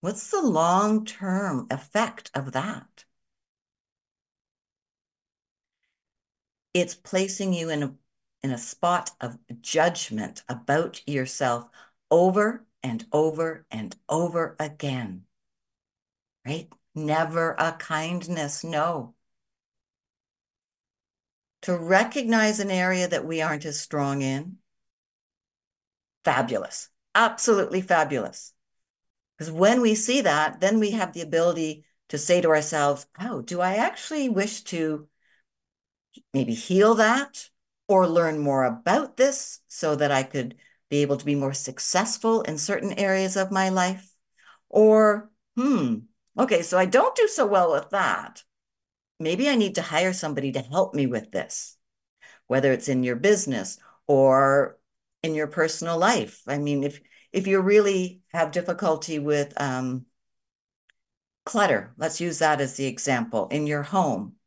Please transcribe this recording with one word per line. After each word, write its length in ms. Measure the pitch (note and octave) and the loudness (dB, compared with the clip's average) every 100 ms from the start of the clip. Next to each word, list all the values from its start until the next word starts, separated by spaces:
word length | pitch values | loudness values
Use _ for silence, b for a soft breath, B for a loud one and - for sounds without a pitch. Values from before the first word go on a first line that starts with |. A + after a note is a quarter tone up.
What's 280 | F3 G#3 - | -6 -6 -4
the 120 | G#4 | 0
long-term 1300 | D4+ D#3+ E3+ F3+ G#3 G#3+ G#3+ - G3 F#3 G3 C3+ A#2 | 2 2 4 4 4 0 -2 -10 -4 -2 -2 -4 -6
effect 580 | C3+ - G#3 A3+ - - C3+ | -8 -4 -2 -2 -6 -10 -8
of 160 | C3+ | -6
that? 540 | C3 F#3 - - _ _ _ _ _ _ _ _ _ _ _ _ _ _ _ _ _ _ _ _ _ _ _ _ _ _ _ _ _ _ _ _ _ _ _ _ _ _ | -6 -6 -10 -16 _ _ _ _ _ _ _ _ _ _ _ _ _ _ _ _ _ _ _ _ _ _ _ _ _ _ _ _ _ _ _ _ _ _ _ _ _ _
It's 200 | F3 F3 | -2 -2
placing 600 | - - F#3 F#3+ F#3+ G3 | -6 -6 -2 -2 -4 -4
you 160 | F3 E3 | -2 -2
in 120 | D3+ | -4
a, 140 | C#3 - _ _ _ _ | -4 -8 _ _ _ _
in 80 | C3+ | -6
a 60 | A#2+ | -6
spot 540 | - - F3 F3 - _ | -8 -4 0 0 -2 _
of 200 | B2 A#2+ _ A#2 | -12 -12 _ -16
judgment 840 | - D#3+ E3+ F3 - A2 G#2 - - | -4 2 2 0 -8 -6 -8 -10 -12
about 540 | A#2+ - D3 E3+ - - | -10 -2 0 0 -8 -6
yourself 580 | C#3+ C3 - C3+ A#2+ A#2+ b b b _ | -6 -4 -2 -2 -2 -6 b b b _
over 540 | E3+ F3+ F#3 G#3+ A#3+ _ _ | 4 4 4 0 -2 _ _
and 220 | B2+ A2+ - | -8 -8 -2
over 540 | D3+ D#3+ D#3 E3 D#3+ _ | 0 0 0 -6 -6 _
and 240 | A2+ A2 - - | -10 -10 -14 -4
over 480 | D#3 F3 E3+ D#3+ - | -2 0 -2 -4 -6
again, 640 | D3+ D3+ C#3+ B2+ A2 F#2 G2 _ _ _ _ _ _ _ _ _ _ _ C3 | -10 -6 -6 -6 -8 -12 -18 _ _ _ _ _ _ _ _ _ _ _ -10
right? 260 | D#3 - - _ | -10 -10 -20 _
Never 640 | D#3 D3+ D#3 D#3+ E3 E3 - | -10 -2 0 0 0 -2 0
a 140 | D#3+ | -4
kindness, 920 | D#3+ - D#3 D#3+ F3 F3+ E3+ D3 - | -4 -6 -4 -4 -6 -6 -6 -4 -6
no. 520 | E3 D#3 D#3+ E3 A#2+ _ _ _ _ _ _ _ _ _ _ _ _ _ _ _ _ _ _ _ _ _ _ _ _ _ | -4 -2 -2 -2 -8 _ _ _ _ _ _ _ _ _ _ _ _ _ _ _ _ _ _ _ _ _ _ _ _ _
To 120 | - F3+ | -6 -6
recognize 840 | E3 F#3+ A#3 C#4+ A#3 A3+ G#3+ G#3+ | 2 2 2 -2 0 2 2 0
an 100 | G3 | -2
area 380 | F#3 F3+ F#3 F3+ | 0 0 0 0
that 180 | E3 D#3+ | -2 -4
we 160 | E3 | -4
aren't 240 | D#3 D3+ D#3 | -2 -4 -6
as 140 | D3 | -8
strong 420 | - D3+ C#3 C#3 | -6 -4 -2 -2
in, 360 | C3+ C3+ E3+ F#3+ _ _ _ _ _ _ _ _ _ _ _ _ _ _ _ _ | -2 -4 -8 -16 _ _ _ _ _ _ _ _ _ _ _ _ _ _ _ _
fabulous, 680 | - B2+ A#3 G#2 - - - _ _ - | -2 0 0 -4 -6 -12 -16 _ _ 2
absolutely 680 | A3+ A3+ - G3+ - F#3 | 2 2 2 2 2 -2
fabulous. 720 | F#3 E3+ D3 C#3 G2+ - - _ _ _ _ _ _ _ _ _ | 2 2 2 -2 -6 -10 -20 _ _ _ _ _ _ _ _ _
'Cause 140 | D#3 | -10
when 300 | D#3+ G3 B3 | 2 4 6
we 140 | A#3 G#3+ | 4 2
see 260 | A3+ C4 | 2 2
that, 380 | G3+ D3 D#3 - | 4 2 0 0
then 200 | F#3+ A3 | 2 2
we 120 | G#3 | 2
have 220 | A3 F#3 | 0 -4
the 80 | E3+ | -6
ability 640 | D#3 E3 E3+ E3 D#3 D3+ b b _ | -2 2 2 0 -4 -6 b b _
to 80 | D3+ | -6
say 240 | D3 F3+ | 2 4
to 80 | E3+ | 6
ourselves, 560 | D#3 D3+ D#3+ C#3+ C#3+ - - | 4 2 0 2 0 -6 -10
"Oh, 220 | G#3+ E3+ | -8 -6
do 200 | - F3 | -6 -2
I 140 | F3+ G3+ | -2 0
actually 540 | D#4+ - - D#4 C4+ | -2 -4 -8 -4 -2
wish 340 | G3 G3+ - - | 0 -2 -6 -8
to 420 | E3+ D#3 D3+ D3+ _ _ _ _ _ _ _ _ _ _ - _ | -4 -4 -4 -10 _ _ _ _ _ _ _ _ _ _ -20 _
maybe 200 | C3+ A#2+ | -4 -2
heal 420 | A2+ - F#3 G#3+ A3 | -4 0 4 4 6
that 540 | A3 B3+ C#4+ - - _ _ _ - | 4 2 -4 -12 -18 _ _ _ 2
or 200 | G3 F3+ | 4 4
learn 320 | E3+ E3 D3+ | 4 2 0
more 240 | C#3+ C3+ B2+ | 0 2 0
about 520 | A#2 - A#3 C#4+ - | 0 0 0 0 0
this 440 | C4 C4+ - - _ | 0 0 -10 -14 _
so 280 | - D#3+ D3 | -6 -2 0
that 160 | D3 | 2
I 120 | C#3 | 2
could 320 | C3 C#3+ B2 - b b _ | 0 -6 -8 -12 b b _
be 140 | C#3+ | 0
able 140 | C#3+ C#3 | 2 0
to 80 | D3 | 0
be 100 | C#3+ | -2
more 180 | C#3 | -2
successful 880 | C#3 - C3 - F#3 A3+ - A3+ A3+ | -4 -8 -8 -2 0 0 -2 0 0
in 140 | - D#3 | 0 -6
certain 360 | D3+ G3+ G3+ | -4 -4 -4
areas 420 | - G3 F#3+ F#3+ G3 | -2 0 0 0 -2
of 140 | F#3+ | -2
my 180 | G3 F#3+ | 0 2
life?" 460 | F#3+ F3+ F#3+ - _ _ _ b b _ | 2 0 -2 -12 _ _ _ b b _
Or, 600 | - G#3+ A3 G#3+ G#3 G#3+ _ _ - | 6 8 8 6 4 -4 _ _ -2
"Hmm, 440 | C4 B3 C3 A2 - _ _ - | 0 2 0 -2 -6 _ _ -2
okay, 260 | C4 F3+ | 2 2
so 140 | E3+ F3+ | 2 2
I 80 | F#3 | 4
don't 300 | A#3 A#4+ B4+ | 4 4 4
do 120 | G#4+ | 2
so 180 | - G#3+ | 2 2
well 260 | G3 F3 | 4 4
with 180 | D3 - | 2 0
that. 520 | G3 D#3+ F#2 - - _ _ _ _ _ _ _ _ | 0 0 0 -6 -18 _ _ _ _ _ _ _ _
Maybe 300 | D#3+ F#3 C#4 | -4 0 2
I 60 | B3+ | 2
need 200 | G3+ - | 0 -2
to 80 | |
hire 300 | - D3+ F#3 | -2 0 0
somebody 380 | F#3 D#3 C#3 C#3 | -2 -4 -4 -4
to 80 | C3 | -6
help 320 | B2 D#3 - D3 | -4 0 0 0
me 100 | C3+ | 0
with 240 | A#2+ - | -2 -6
this," 460 | F#2+ - - - _ _ _ _ _ b b _ | -8 -6 -10 -12 _ _ _ _ _ b b _
whether 240 | C3 C3+ | 2 2
it's 180 | B2+ - | 2 0
in 140 | C3 | -2
your 120 | B2+ A#2+ | 0 0
business 600 | F3+ G3+ E3+ A#2+ F#2+ - b b - | 2 2 2 -4 -6 -12 b b 2
or 720 | C#3 C3+ C3 C#3 C#3 C3+ - _ _ _ _ | 4 6 6 6 4 2 -4 _ _ _ _
in 100 | D#3+ | -6
your 140 | D#3 D3+ | -4 -4
personal 500 | D#3+ D#3+ D#3+ E3 E3 | 0 -2 -2 -4 0
life. 460 | F#3+ A#3 G#2+ - - | 2 2 -2 -10 -6
I 120 | C#3+ | -4
mean, 240 | D3 C#3+ | -2 -2
if, 160 | C#3+ C#3+ b b b | -2 -8 b b b
if 160 | F#3 F#3+ | -4 0
you 120 | F#3+ | 2
really 600 | F#3+ G#3 G3+ F#3+ F3+ - _ | 6 4 4 0 -2 -8 _
have 180 | E3+ D#3+ | -2 0
difficulty 640 | D#3+ F3 F3 F#3 D#3 D#3+ D#3 | -2 -4 -2 0 0 -2 -4
with, 420 | D3 D3 C#3+ - | 0 0 0 -4
um, 460 | C#3+ B2+ B2+ B2+ B2 _ _ _ _ _ _ _ _ _ _ _ _ _ - | -4 -2 -4 -6 -10 _ _ _ _ _ _ _ _ _ _ _ _ _ -6
clutter, 480 | A3 G3+ A2+ A2 - | 0 2 2 -2 -6
let's 240 | D#3 - | -6 -4
use 180 | E3+ D#3 | -6 0
that 220 | D#3+ C#3+ | 2 2
as 140 | C3+ C3 | 0 -2
the 100 | C3+ | -6
example, 640 | A2+ - B2+ A#2 A2+ F#2+ | -4 -2 -2 0 -2 -2
in 180 | D3 D3 | -2 -2
your 180 | D3 | -4
home 500 | C#3 G3 E3 G2+ G2 - | -2 0 0 -2 -8 -16